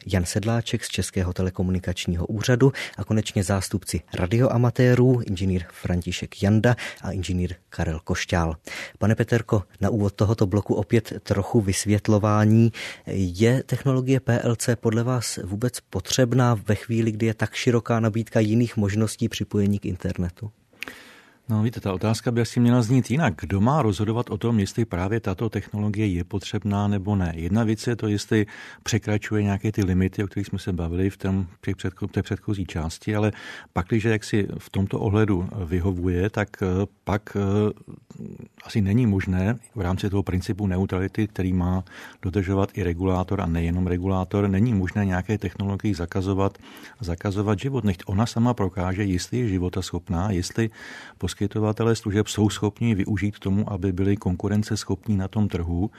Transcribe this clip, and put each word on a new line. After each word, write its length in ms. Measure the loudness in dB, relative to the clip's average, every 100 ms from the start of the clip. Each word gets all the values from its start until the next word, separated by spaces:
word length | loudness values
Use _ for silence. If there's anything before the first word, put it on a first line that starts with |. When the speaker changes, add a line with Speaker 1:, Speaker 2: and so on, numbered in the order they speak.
| -2
Speaker 1:
Jan 200 | 0 0
Sedláček 580 | -2 0 -2 -2 -6
z 60 | -6
Českého 440 | -4 -4 -2 -2
telekomunikačního 960 | 0 -2 0 0 0 -2 -4 -2 -2 -2
úřadu 460 | -2 2 4 4 2 -10 -8
a 60 |
konečně 400 | -2 -2 0 -2
zástupci 580 | 0 0 0 -4 -4 -6 -4
radioamatérů, 1080 | -4 0 2 2 4 2 4 4 6 6 4 0
inženýr 380 | -2 0 0 -4
František 720 | -8 -2 -2 -2 -6 -8 -2
Janda 320 | 4 4 4 2 -2 -10
a 100 | -8
inženýr 440 | -6 -2 -2 -2 -4 _
Karel 300 | -4 -4 -4
Košťál. 520 | -4 -4 0 0 0 -4 -10 -14 -12 -2
Pane 160 | 2 2
Peterko, 480 | 2 0 2 -2 -2 -2
na 80 | 0
úvod 240 | 2 0
tohoto 340 | 0 0 2 2
bloku 260 | 2 0
opět 400 | -2 2 0 0 -8
trochu 380 | -4 -2 2 2
vysvětlování. 1120 | 2 0 2 0 4 4 4 4 6 6 4 2 -12 -14 -6
Je 560 | -2 -2 2 2 2
technologie 560 | 0 -2 0 0 2 0
P 200 | 2 0
L 160 | 0 -2
C 160 | 0 0
podle 280 | 0 0
vás 360 | 0 -2 -4 -8
vůbec 360 | -6 -4 -4 -4
potřebná 800 | -8 -8 -2 2 4 4 4 2 0
ve 80 | -2
chvíli, 360 | 0 0 0
kdy 140 | 0 0
je 80 |
tak 200 | 0 -4
široká 460 | -2 2 2 2 0
nabídka 400 | 2 0 0 2
jiných 380 | 4 2 2 0
možností 520 | 0 2 0 -2 -4
připojení 500 | -4 -2 0 2 0
k 60 | -2
internetu? 640 | -6 -6 -4 -4 -6 -14 -14 _ -16 -16 -16 -20 -20 -20 _ -2
Speaker 2:
No, 120 | 0
víte, 160 | 0 0
ta 140 | -2
otázka 380 | 0 0 0 0
by 100 | 0
asi 180 | 0 2
měla 220 | 4 4
znít 300 | 4 2 2
jinak. 220 | 2 0 0
Kdo 220 | -2 2
má 200 | 4 4
rozhodovat 480 | 2 2 0 -2 -2
o 80 | -2
tom, 220 | 0 2
jestli 260 | 2 0 -2
právě 340 | 0 0 -2
tato 300 | -2 -2 -2
technologie 580 | -4 -6 -4 -2 0 0
je 160 | 0
potřebná 640 | -2 -6 -4 -4 -2 0 0
nebo 280 | 0 0 0
ne? 180 | 0 -2
Jedna 280 | 0 2
věc 240 | 2 0 -2
je 80 | -2
to, 120 | -2
jestli 380 | -2 2 2 2 -4 -18 -12
překračuje 600 | -2 -2 0 -2 0 0
nějaké 280 | 0 0 0
ty 120 | 0
limity, 400 | 2 2 2 0
o 40 | -4
kterých 200 | -4 -6
jsme 120 | -6
se 140 | -4
bavili 360 | -4 -2 0 -2
v 80 | -2
tom, 300 | -2 -2 -2 -8
těch 140 | -6 -4
předcho-, 320 | -6 -6 -4
té 160 | -4
předchozí 420 | -2 -4 -4 -6 -4
části, 500 | -4 -6 -6 -4 0
ale 160 | 0 0 -12 -16 -6
pakliže 360 | -4 0 0 2
jaksi 380 | 0 0 0 0 -6
v 120 | -6
tomto 300 | -2 -2 0
ohledu 500 | 2 4 4 2 -2 -6 -2
vyhovuje, 640 | 0 0 0 0 0 0
tak, 200 | 0 -4 -2
eh, 40 | -2 0 -2 _
pak, 340 | -2 -2 -2 -2
eh, 340 | 0 2 0 -2 -14 -20 _ -16 -16 -16 -18 _
asi 180 | -4 0
není 240 | 2 2 2
možné 500 | 2 0 0 0 -2 -8 -6
v 60 |
rámci 280 | -2 -2 0
toho 140 | -2
principu 440 | 0 -2 -2 -4 -2
neutrality, 600 | 0 0 0 -2 -2 -4
který 260 | -2 -2
má 300 | 0 0 0 -4 -14 -20 -10
dodržovat 480 | -4 -2 0 0 0
i 100 | -2
regulátor 580 | -4 0 0 0 0 -2
a 40 | 0
nejenom 420 | 0 0 0 0
regulátor, 640 | -2 0 -2 0 0 2
není 240 | 2 2
možné 320 | 2 0 -2 0
nějaké 320 | 0 0 -2
technologii 560 | -4 -4 -4 -2 -2
zakazovat, 640 | -2 -4 -2 0 2 0 -2 -20 -20 -20 -10
zakazovat 580 | -6 -4 -2 -2 0 0
život. 240 | -2 -2
Nechť 180 | 0 -2 -2
ona 200 | 0 0
sama 280 | 2 2
prokáže, 500 | 2 -2 -2 -2 0
jestli 340 | 0 0 -2 -2
je 100 | 0
životaschopná, 840 | 0 -2 -4 -6 -6 -4 -2 0
jestli 380 | -2 -2 -2 -2 -4 -18 -18 -18 -8
poskytovatelé 800 | -6 -4 -4 0 0 2 2 2
služeb 320 | 0 0 0
jsou 220 | 2 2
schopni 460 | 2 -2 0 0 2
využít 400 | 0 0 -2 -4
k 40 |
tomu, 340 | -2 0 0
aby 200 | -2 -2
byli 240 | 0 2 2
konkurenceschopní 1000 | 0 -2 0 0 0 -4 -4 -4 -2 -2
na 100 | 0
tom 200 | 0 0
trhu. 440 | 0 -2 -2 -2